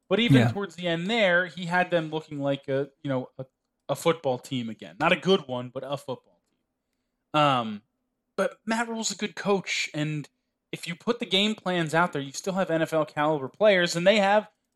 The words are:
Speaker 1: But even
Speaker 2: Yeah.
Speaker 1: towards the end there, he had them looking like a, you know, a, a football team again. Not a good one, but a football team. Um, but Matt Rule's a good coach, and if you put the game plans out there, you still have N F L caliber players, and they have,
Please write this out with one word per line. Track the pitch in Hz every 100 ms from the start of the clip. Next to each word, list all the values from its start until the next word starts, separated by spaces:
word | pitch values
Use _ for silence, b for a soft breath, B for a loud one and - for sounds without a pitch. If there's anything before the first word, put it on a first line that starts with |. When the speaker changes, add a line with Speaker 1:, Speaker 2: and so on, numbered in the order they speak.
| _
Speaker 1:
But | 196
even | 220 131
Speaker 2:
Yeah. | 117
Speaker 1:
towards | 202 196
the | - 180
end | 165 180
there, | 233 190 175 180
he | 180 170
had | 180 175
them | 170 156
looking | 156 - 143
like | 139 139 -
a, | 135 139 _
you | 139
know, | 131 127 -
a, | - _ _ _ -
a |
football | 143 170 160 139 127
team | - 131 113
again. | 107 87 95
Not | 160
a | 180
good | 180 196 147
one, | 123 123
but | 135 135
a | 139
football | - 123 98 _ _
team. | _ _ _ _ _ _ _ _ 151
Um, | 147 127 113 104 - _ _ _ _ -
but | 196 - 214
Matt | 226 233
Rule's | 226 214
a | -
good | 208 -
coach, | 190 196 - - -
and | 151 151 151 139 _ _ _ _
if | - 165
you |
put | 175 - 233
the |
game | 208 190 208
plans | 214 185 180 156
out | 160 175
there, | 147
you | 139
still | - 202
have | 185 160
N | 160
F | 160
L | 160 151
caliber | 156 151 156 131
players, | - 214 190 175 170
and | 180
they | 214
have, | 196 214 - _ _